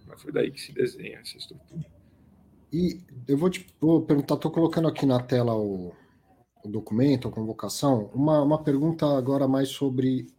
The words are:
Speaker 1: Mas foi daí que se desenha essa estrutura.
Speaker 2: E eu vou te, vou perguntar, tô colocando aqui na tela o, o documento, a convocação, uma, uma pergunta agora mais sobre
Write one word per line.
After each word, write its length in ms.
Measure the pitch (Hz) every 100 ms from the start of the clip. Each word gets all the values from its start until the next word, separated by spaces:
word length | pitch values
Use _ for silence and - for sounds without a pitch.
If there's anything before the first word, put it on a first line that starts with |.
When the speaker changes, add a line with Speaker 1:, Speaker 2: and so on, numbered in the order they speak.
| -
Speaker 1:
Mas 160 | -
foi 100 | -
daí 200 | - -
que 80 | -
se 120 | -
desenha 460 | 143 - - 104 -
essa 180 | - -
estrutura. 480 | - - - 165 - - _ _ _ _ _ _ -
Speaker 2:
E 280 | 160 180 - - - -
eu 100 | 143
vou 140 | 180
te, 160 | - - -
vou 220 | 156 165
perguntar, 340 | 160 147 139 143
tô 140 | 160
colocando 340 | 165 165 170 160
aqui 180 | 156
na 160 | 139 123
tela 340 | 123 127 120 110
o, 360 | 104 92 90 - _ _ _ _ _ _
o 40 | 104
documento, 580 | 107 - 107 143 127 117
a 40 |
convocação, 800 | 113 110 107 104 - 143 123 104
uma, 260 | 123 151 151
uma 200 | 143 156
pergunta 420 | 156 135 160 160 151 139
agora 320 | 123 139 135
mais 200 | 135 135
sobre 580 | - 139 127 131 127 -